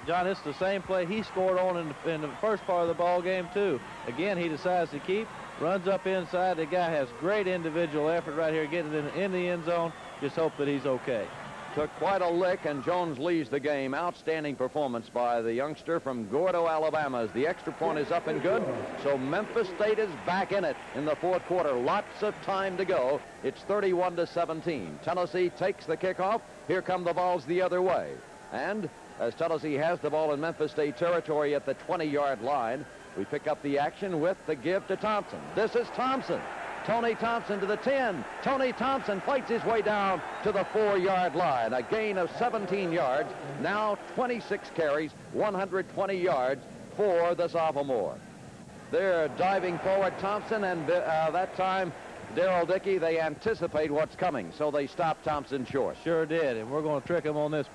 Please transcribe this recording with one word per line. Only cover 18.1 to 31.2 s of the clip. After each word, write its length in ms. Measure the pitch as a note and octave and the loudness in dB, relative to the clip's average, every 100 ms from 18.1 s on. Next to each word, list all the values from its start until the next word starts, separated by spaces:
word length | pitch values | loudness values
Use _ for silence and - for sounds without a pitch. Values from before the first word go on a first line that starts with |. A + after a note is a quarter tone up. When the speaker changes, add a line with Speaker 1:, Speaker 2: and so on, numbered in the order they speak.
Speaker 2:
up 160 | E3+ D#3+ | 0 0
and 140 | D3+ | 0
good. 200 | B2+ A#3 E3+ A#2 - - | 2 2 0 -4 -6 -4
So 140 | C#3+ C#3 | 0 0
Memphis 500 | C3 E3+ G#3+ A#3 F#3+ F3 | 0 -2 0 0 -2 0
State 240 | G#3+ G#3+ | 2 2
is 120 | G#3+ C#3+ G2+ | 0 -2 0
back 260 | F3+ F#3+ | 0 2
in 100 | G3+ | 0
it 140 | E3+ B2+ - | 0 -2 -6
in 120 | - D3+ | -4 0
the 100 | D3 | 0
fourth 260 | F3 F3+ - | 2 2 2
quarter. 260 | F3+ D3+ | 2 2
Lots 480 | B2+ B2+ F#3+ G3+ - | 2 2 2 0 -2
of 180 | G#3 G3+ | -2 -2
time 340 | - G3 G3 F3+ | -2 0 0 0
to 80 | F#3+ | 2
go. 340 | F3 B2+ C#3+ - - | 2 4 2 -2 -6
It's 180 | C3 - | -6 -4
thirty-one 520 | - G3+ G3 F3+ F3+ E3+ | 0 2 2 4 2 2
to 120 | E3 | 0
seventeen. 720 | E3+ E3+ D#3+ D#3+ D3 E2+ D2 | 0 0 -2 -2 -4 -4 -6
Tennessee 460 | - F3+ F3 F3+ F3+ | -4 0 0 2 0
takes 360 | - F#3 G3 - | 2 -2 0 -2
the 120 | D#3+ | -2
kickoff. 440 | F#3 F3+ F#3 A3+ - - - | 0 0 0 0 -4 -10 -2
Here 160 | F3+ | 0
come 200 | F3+ F#3 | 0 0
the 100 | F3 | 0
Vols 320 | E3+ F3+ F3 C3 | 2 2 2 0
the 160 | F3 | 2
other 180 | F#3 F3+ | 2 4
way. 320 | F#3 D3+ D#2 C2 - - - | 4 2 0 -6 -12 -18 -10
And 360 | A2 D3+ G#3+ E3+ - - - | -4 -2 -2 -4 -8 -14 -4
as 160 | A#2 - | -4 0
Tennessee 380 | E3 D#3+ D#3 | 0 0 0
has 260 | C#3 D#3+ F3 | 0 0 0
the 100 | D3 | 0
ball 240 | D3+ D#3 | 2 2
in 60 | C#3+ | 0
Memphis 320 | D#3+ D#3+ D3+ | -2 -2 -2
State 240 | - D3 - | 0 -2 2
territory 600 | E3+ F3 | 2 2